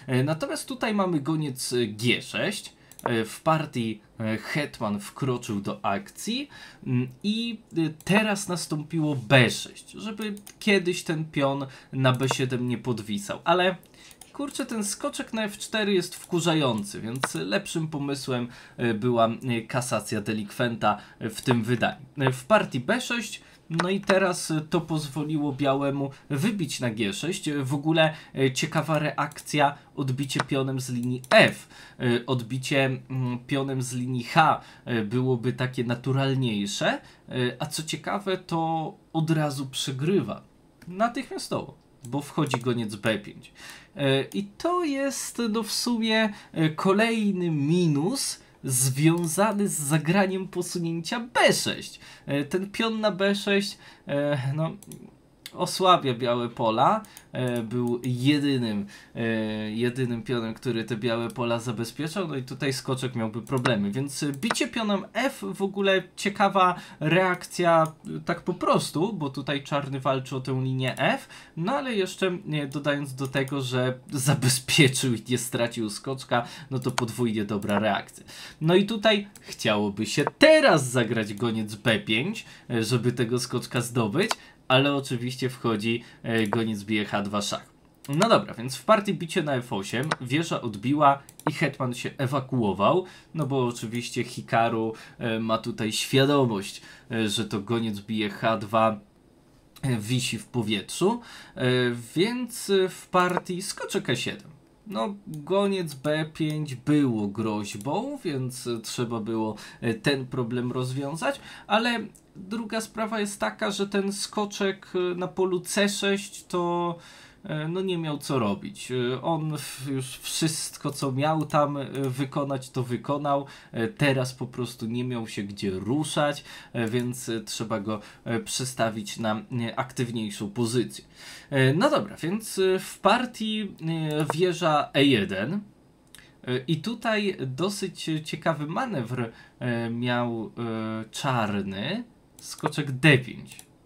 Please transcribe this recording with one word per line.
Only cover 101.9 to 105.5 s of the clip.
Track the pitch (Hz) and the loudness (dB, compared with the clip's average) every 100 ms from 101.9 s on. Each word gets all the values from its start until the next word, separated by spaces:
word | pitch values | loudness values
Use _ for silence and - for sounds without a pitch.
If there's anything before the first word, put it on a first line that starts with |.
| 120 117 151 | 0 -2 0
więc, | 214 247 240 - - | 2 0 -6 -6 0
e, | 196 185 | 2 2
w | - - | -2 0
partii | 180 180 135 - 180 | 2 4 2 -2 -6
skoczek | 196 - 453 - - | -6 -8 -4 -2 0
E | 123 | -2
siedem. | - - - - _ _ 214 | -2 -8 -12 -20 _ _ -8
No, | 196 220 202 - | -4 -4 -6 -10
goniec | 156 147 | -10 0